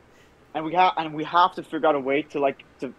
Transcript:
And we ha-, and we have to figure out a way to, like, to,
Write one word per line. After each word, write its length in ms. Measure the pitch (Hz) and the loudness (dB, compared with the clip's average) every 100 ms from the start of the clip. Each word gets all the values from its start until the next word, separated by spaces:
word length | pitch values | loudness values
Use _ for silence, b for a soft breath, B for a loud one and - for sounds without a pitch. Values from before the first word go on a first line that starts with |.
| _ b b b _ 151 | _ b b b _ -10
And 100 | 160 | -4
we 80 | 175 | 2
ha-, 180 | 185 - | 2 2
and 160 | 160 | -6
we 100 | 151 | -8
have 320 | 151 170 180 - | -2 2 2 0
to 80 | |
figure 240 | 156 160 156 | -10 -2 0
out 80 | 143 | 2
a 40 | |
way 220 | 131 139 | 0 -2
to, 160 | 147 151 | -2 -2
like, 240 | 139 139 - _ | -2 -4 -12 _
to, 120 | 131 | -12